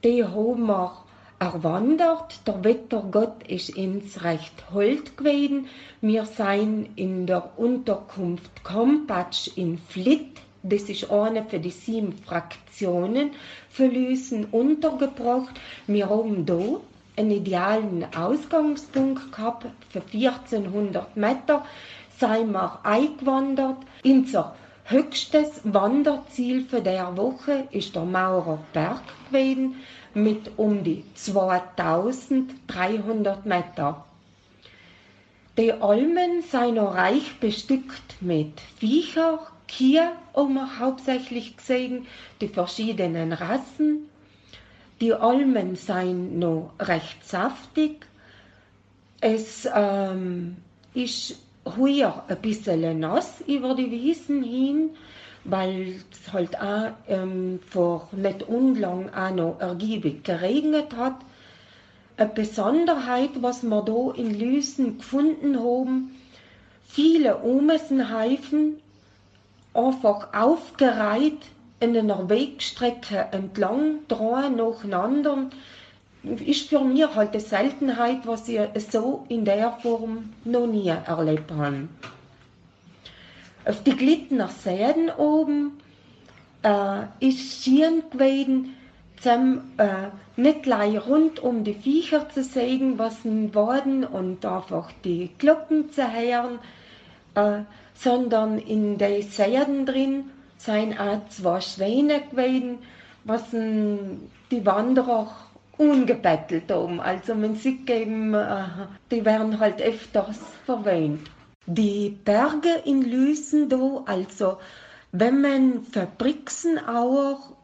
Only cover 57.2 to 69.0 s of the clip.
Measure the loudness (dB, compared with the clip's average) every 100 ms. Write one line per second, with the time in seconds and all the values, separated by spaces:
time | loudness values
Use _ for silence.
57.2 | -4 -4 -6 -6 -6 0 0 0 -6 -4
58.2 | -4 -4 -4 2 2 2 0 -4 -6 -4
59.2 | -2 0 -2 -2 -6 -4 -4 -2 -4 -4
60.2 | -4 -2 0 0 2 0 -2 -4 -4 -4
61.2 | -16 -20 -20 -20 -20 -20 _ _ _ 0
62.2 | 0 0 -4 0 2 4 2 0 0 0
63.2 | 0 -2 -4 -2 0 0 0 -2 -2 -2
64.2 | -4 -2 0 0 0 -2 -2 -2 -4 2
65.2 | 2 2 0 0 0 0 0 -2 -4 -12
66.2 | -20 -20 -20 -20 -20 _ _ 4 6 6
67.2 | 4 2 2 4 4 2 2 0 0 0
68.2 | 0 0 0 0 0 -2 _ _